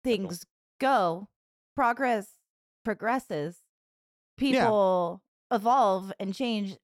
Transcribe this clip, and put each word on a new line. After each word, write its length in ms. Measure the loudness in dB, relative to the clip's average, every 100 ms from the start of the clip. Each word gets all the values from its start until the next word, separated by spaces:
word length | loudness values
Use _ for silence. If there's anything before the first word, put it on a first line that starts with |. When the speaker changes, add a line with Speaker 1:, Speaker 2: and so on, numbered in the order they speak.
Speaker 1:
Pickle. 240 | -2 -2 -2
Speaker 2:
things 160 | -10 -14 _ _ _
go, 480 | 0 2 2 -2 -10 _ _ _ _ -2
progress 520 | 0 0 0 -2 -4 _ _ _ _ _
progresses, 760 | -8 -4 -2 -4 -4 -6 -6 -10 _ _ _ _ _ _ _ -4
Speaker 3:
Yeah. 260 | 0 2
Speaker 2:
people 580 | 4 4 4 2 0 -6 _ _ _
evolve 640 | -2 2 4 4 2 -4 -8
and 160 | -8
change. 420 | -4 -4 -4 -6 -10